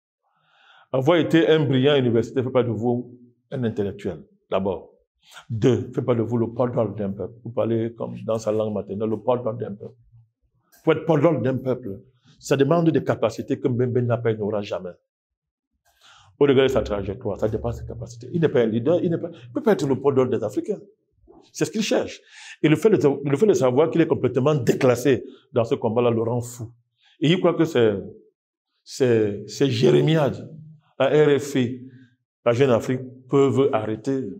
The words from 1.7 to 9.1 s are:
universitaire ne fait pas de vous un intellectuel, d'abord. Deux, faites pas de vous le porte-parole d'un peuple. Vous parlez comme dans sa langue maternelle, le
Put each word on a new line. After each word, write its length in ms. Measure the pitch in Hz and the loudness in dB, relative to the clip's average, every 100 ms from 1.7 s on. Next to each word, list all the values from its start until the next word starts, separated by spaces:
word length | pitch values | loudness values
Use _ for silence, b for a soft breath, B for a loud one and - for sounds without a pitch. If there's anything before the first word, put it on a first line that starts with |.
| 131 135 143 | 2 4 4
universitaire 460 | 123 113 - 135 | 2 0 0 -2
ne 60 | 123 | -2
fait 40 | |
pas 100 | 127 | 0
de 80 | 117 | 0
vous 480 | 104 120 123 123 - - _ - | -2 -2 -2 -6 -16 -20 _ -12
un 120 | 131 | -6
intellectuel, 580 | 117 107 101 - 101 80 - _ - | -4 -2 -4 -4 -8 -10 -14 _ -6
d'abord. 400 | 95 98 85 - _ _ _ B B B | -2 -2 -4 -8 _ _ _ B B B
Deux, 420 | 113 131 117 - | -2 2 2 -2
faites 100 | - | -6
pas 100 | 123 | -2
de 80 | 117 | 0
vous 160 | 110 120 | 0 -2
le 140 | 113 | -2
porte-parole 420 | - 123 117 107 | -2 -2 0 -2
d'un 160 | 98 98 | -2 -6
peuple. 240 | 98 90 - | -6 -10 -12
Vous 60 | - | -12
parlez 440 | 117 110 113 113 | -4 -2 0 -2
comme 220 | - 123 117 113 | -6 -12 -10 -6
dans 120 | 113 | -4
sa 140 | 110 | -2
langue 220 | 107 107 | -2 -2
maternelle, 340 | 104 95 98 | -4 -8 -6
le 120 | 110 | -4